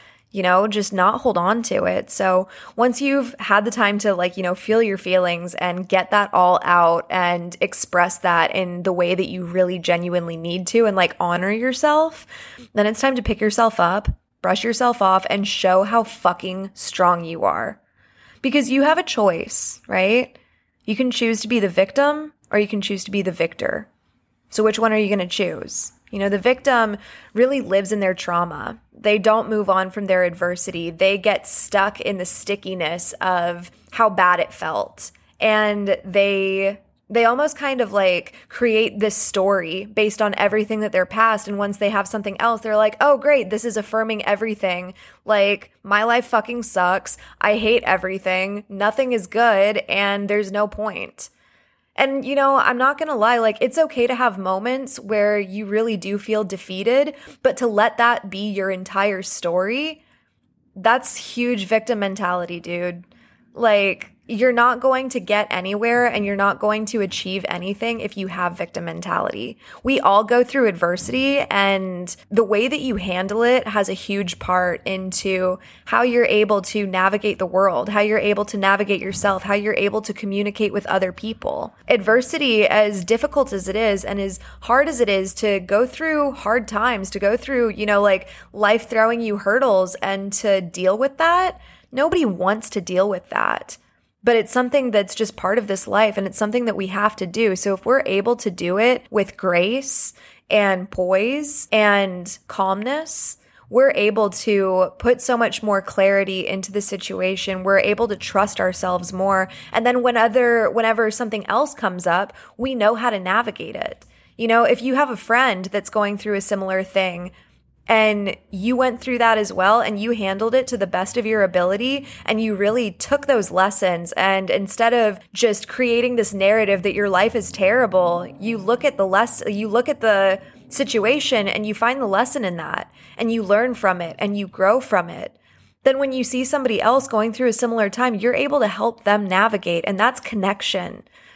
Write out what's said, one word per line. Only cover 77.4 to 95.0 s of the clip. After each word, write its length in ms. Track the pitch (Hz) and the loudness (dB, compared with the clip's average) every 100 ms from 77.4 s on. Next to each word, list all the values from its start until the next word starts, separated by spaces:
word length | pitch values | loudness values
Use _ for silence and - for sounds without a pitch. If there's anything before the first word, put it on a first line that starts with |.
| 185 | -2
world, 440 | 185 196 151 196 | 2 2 2 0
how 100 | 208 | 0
you're 180 | 208 214 | 2 2
able 280 | 208 202 208 | 0 0 -2
to 120 | 202 | 0
navigate 420 | 196 196 208 196 | 2 2 0 -4
yourself, 440 | 185 185 202 190 | -4 -2 0 0
how 100 | 196 | -2
you're 220 | 202 208 - | -2 0 0
able 260 | 202 214 | 0 -2
to 100 | 208 | -6
communicate 600 | 202 196 196 202 202 208 | -8 -6 -4 -4 -2 -2
with 140 | 208 202 | -2 -2
other 240 | 190 185 | -2 -2
people. 640 | 180 214 226 - - - - - | -6 -10 -8 -6 -6 -8 -8 -2
Adversity, 800 | 226 196 233 247 320 277 214 208 | 0 4 2 2 0 2 4 4
as 400 | 214 208 202 175 | 4 2 0 0
difficult 480 | 226 294 294 254 | 0 0 0 -2
as 140 | 196 185 | -2 -4
it 80 | 202 | 0
is 280 | 226 196 | 0 0
and 160 | - 202 | -2 -4
as 200 | 196 190 - - | -6 -8 -14 -8
hard 280 | - 247 294 | 2 2 4
as 100 | 254 | 2
it 80 | 233 | 2
is 280 | 196 190 - | 2 0 -2
to 240 | 208 196 | 0 0
go 260 | 180 202 254 | 2 2 0
through 460 | - 320 302 285 | -2 -2 0 0
hard 360 | 240 208 240 214 | -2 0 0 0
times, 440 | 214 240 220 190 | -2 0 -2 -6
to 80 | 196 | -2
go 180 | 202 247 | 0 0
through, 320 | - 262 233 | -2 0 0
you 160 | 202 208 | 0 2
know, 160 | 202 | 4
like, 260 | 202 190 - - - | 4 2 -2 -20 -14
life 380 | 202 208 226 226 | 0 2 2 2
throwing 320 | 226 220 233 | 2 2 2
you 160 | 226 202 | -2 -2
hurdles 560 | 196 233 262 196 185 - | 0 2 4 4 2 -2
and 320 | 196 196 202 | -4 -4 -4
to 280 | - 214 196 | -2 0 0
deal 360 | 175 185 185 214 | 0 -2 0 2
with 200 | 269 277 | 0 0
that, 440 | 330 349 370 359 - - _ | 2 2 0 -4 -16 -20 _
nobody 340 | 254 302 349 254 | 0 2 2 0
wants 460 | 175 185 220 - | 0 0 0 -2
to 100 | 208 | -6
deal 260 | 175 180 202 | -2 0 0
with 220 | 185 - | -2 -4
that. 480 | - 50 - - - _ _ _ _ | -2 0 -2 -6 -18 _ _ _ _
But 140 | 226 233 | 2 2
it's 160 | 214 | 2
something 380 | 247 247 285 254 | 0 2 0 2
that's 240 | 214 | 0